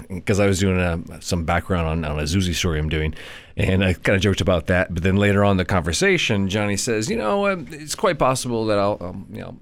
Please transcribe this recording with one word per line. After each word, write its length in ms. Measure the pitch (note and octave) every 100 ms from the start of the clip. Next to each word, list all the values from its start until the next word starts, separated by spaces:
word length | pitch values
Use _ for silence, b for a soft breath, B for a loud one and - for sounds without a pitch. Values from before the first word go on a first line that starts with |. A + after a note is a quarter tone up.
| - F#2 -
'cause 140 | G2+
I 80 | G2+
was 120 | F2+
doing 180 | G2 F#2
a, 420 | F2+ E2+ - E2
some 220 | - F2+
background 440 | D#2+ E2+ - F2 D#2+
on, 180 | D#2+ D2+
on 60 | D2+
a 40 |
Zuzi 300 | D2+ F#2+ F2+ D#2
story 240 | F2+ D2+
I'm 80 | D#2
doing, 240 | D#2 D#2 - B B B -
and 260 | G2 F#2
I 100 | F#2+
kind 220 | F2+ - G2
of 60 |
joked 180 | G2 F#2
about 260 | F#2 F2+ D#2
that. 260 | F2+ F#2
But 100 | E2+
then 140 | F#2+ G2
later 260 | G#2 G2+
on 80 | G2+
in 60 | F#2+
the 80 | F2+
conversation, 840 | F#2+ E2 E2 G3 F3 - G#2 G2
Johnny 300 | G#2 G#2 G2
says, 320 | - A2 A#2
"You 80 | A3+
know, 300 | G#3+ G3+ G3+
um, 200 | F#3 B2
it's 220 | D3+ D3+ -
quite 220 | G3+ D#3+
possible 460 | C3+ C3 B2 A2+ A2
that 120 | G#2
I'll, 180 | G2+ G#2
um, 260 | F2+ F#2+ F#2
you 100 | G2+
know, 160 | F2+ E2+